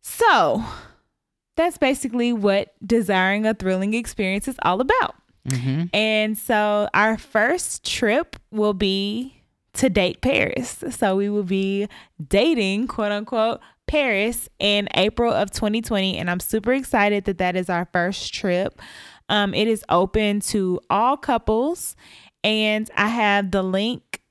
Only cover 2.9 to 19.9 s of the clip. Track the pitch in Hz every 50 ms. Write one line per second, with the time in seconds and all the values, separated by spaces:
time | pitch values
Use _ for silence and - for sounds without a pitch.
2.9 | 233 226 214 190 196 185 185 190 196 208 214 220 220 214 190 185 185 185 190 202
3.9 | 220 233 226 - - - 202 185 190 202 - - 254 - - 165 185 196 254 269
4.9 | 453 508 - - - _ _ _ _ _ _ 131 131 123 123 131 131 156 170 175
5.9 | - 208 214 220 220 214 214 214 214 - - - 233 208 208 208 208 208 208 -
6.9 | - - 208 220 226 214 - - - 220 214 247 339 359 - - - - _ -
7.9 | - - 247 214 220 285 349 _ - - _ _ - 214 208 208 202 185 208 196
8.9 | 190 196 196 202 214 226 254 269 _ _ _ _ _ _ _ _ _ - 262 262
9.9 | 180 208 185 180 - - - 254 - - - - - - 240 - - - - 320
10.9 | 240 - 233 196 190 196 202 202 208 208 196 175 196 190 190 190 196 196 202 202
11.9 | - - - _ _ - 156 - - 202 233 330 330 240 196 190 196 208 247 247
12.9 | - - 214 208 208 208 214 - - 226 220 226 233 - - - _ _ _ -
13.9 | - 294 277 254 214 190 208 233 240 - - - _ _ - 208 202 208 202 -
14.9 | - - 190 214 - - 240 233 - - 202 196 - - 226 208 208 233 226 -
15.9 | 226 196 190 190 185 85 - 175 175 180 - - - 220 196 233 254 277 262 -
16.9 | - 226 202 208 208 202 190 202 190 165 185 180 180 185 185 - 180 170 180 -
17.9 | - 180 170 185 196 - - - - - - 196 175 180 196 - _ - - -
18.9 | - - - - - - _ - - 208 202 196 180 - 214 233 220 208 - -